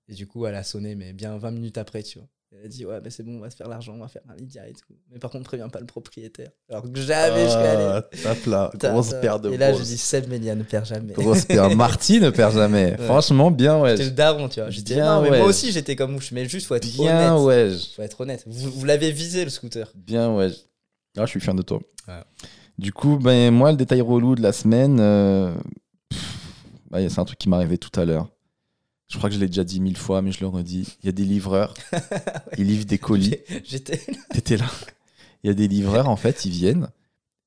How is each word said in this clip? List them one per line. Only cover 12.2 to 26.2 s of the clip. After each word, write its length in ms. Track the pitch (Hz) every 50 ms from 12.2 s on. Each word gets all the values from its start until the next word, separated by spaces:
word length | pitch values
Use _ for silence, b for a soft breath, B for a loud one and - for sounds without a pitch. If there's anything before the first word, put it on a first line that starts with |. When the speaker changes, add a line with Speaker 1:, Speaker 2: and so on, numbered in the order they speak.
Speaker 2:
ne 100 | 185 135
perd 240 | - - 110 110 110
jamais. 380 | 110 107 104 104 101 92 87 92 117
Speaker 1:
Ouais. 60 | 120
Speaker 2:
Franchement, 460 | 110 123 151 - - 139 135 151 180
bien, 300 | 160 123 131 151 156 156
ouais. 100 | 139 123 110
Speaker 1:
J'étais 80 | 131 135
le 60 | 131
daron, 360 | 127 147 151 160 151 147 139 120
tu 120 | - 113
vois. 100 | 107 104
J'ai 100 | 98 104
dit, 120 | 101 113 123
Speaker 2:
Bien, « 220 | 151 151 156 156
Speaker 1:
Non, 60 | 151
mais 80 | 147 143
Speaker 2:
ouais. 80 | 135 120
Speaker 1:
moi 100 | - 202
aussi, 240 | 196 - 262 240
j'étais 240 | 185 165 139 143 135
comme 200 | 131 135 131 139
vous. » 60 | 135 - -
Mais 160 | 123 123 127 123
juste, 180 | 180 190 - -
faut 80 | 127
être 100 | 120 120
Speaker 2:
Bien, 480 | 117 117 139 156 160 165 165 165 170 165
Speaker 1:
honnête. 360 | 151 139 131 127 120 110 98
Speaker 2:
ouais. 60 | 92 85 - - -
Speaker 1:
Faut 60 | -
être 180 | 107 107 - -
honnête. 240 | 127 135 127 - -
Vous, 240 | 113 117 123 135 135
vous 140 | 127 135 135
l'avez 260 | 143 147 143 160 156
visé, 320 | 147 151 165 170 180 180 170
le 60 | 139
scooter. 420 | - - 123 117 - 113 107 - -
Speaker 2:
Bien, 380 | 98 87 101 113 117 117 117 110
ouais. 140 | 98 95 92 82 - _ _ _ _ _ _ _ _ _ _ - 101
Ah, 80 | 113
je 40 | -
suis 100 | - 95
fier 140 | - 104 92
de 80 | 92
toi. 180 | - - 107 - - _ _ - - 92
Speaker 1:
Ouais. 60 | 87 82 - _ B B B B B B B B B B
Speaker 2:
Du 140 | 98 98
coup, 260 | - - 139 143 147 139
ben, 340 | 123 127 127 120 120 120
moi, 180 | 117 120 139 151
le 40 | 156
détail 240 | 135 127 - 131 127
relou 320 | 117 120 123 120 120 127 131
de 80 | 117
la 100 | 110 98
semaine, 460 | - - - 107 113 123 135 143 135 117
euh, 520 | 107 104 104 101 101 98 98 98 95 87 82 - - - - - _ _ _ _ _ -
pff, 280 | B B